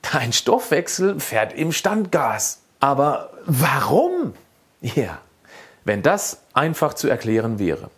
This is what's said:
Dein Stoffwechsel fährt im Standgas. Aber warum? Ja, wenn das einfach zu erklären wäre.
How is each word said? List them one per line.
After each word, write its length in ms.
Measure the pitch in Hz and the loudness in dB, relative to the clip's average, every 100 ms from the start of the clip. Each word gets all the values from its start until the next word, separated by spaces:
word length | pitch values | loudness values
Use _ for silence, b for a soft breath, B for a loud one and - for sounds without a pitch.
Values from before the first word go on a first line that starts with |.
| - | -2
Dein 220 | 131 120 | -2 0
Stoffwechsel 880 | - 123 120 - 156 175 - 190 196 | 0 2 2 2 -2 0 -2 0 -2
fährt 320 | - 110 107 | -2 -2 -2
im 180 | - 160 | -2 -2
Standgas. 880 | 160 190 214 190 165 139 110 - - _ _ | 0 0 0 0 0 0 -2 -4 -6 _ _
Aber 500 | 139 135 147 131 - - - | 2 4 2 0 -6 -12 -2
warum? 880 | 131 151 139 - 180 349 359 247 - _ _ _ _ | 2 2 2 2 4 4 0 -4 -8 _ _ _ _
Ja, 380 | 120 143 104 78 - _ B B B B | -4 -2 -4 -8 -18 _ B B B B
wenn 180 | - 104 | -2 2
das 360 | 139 196 - - _ | 2 2 -2 -10 _
einfach 400 | - 156 160 151 | 0 0 0 -2
zu 120 | - 127 | 0 0
erklären 520 | 117 117 110 113 107 | 0 0 0 0 0
wäre. 280 | 92 76 - | 0 -2 -8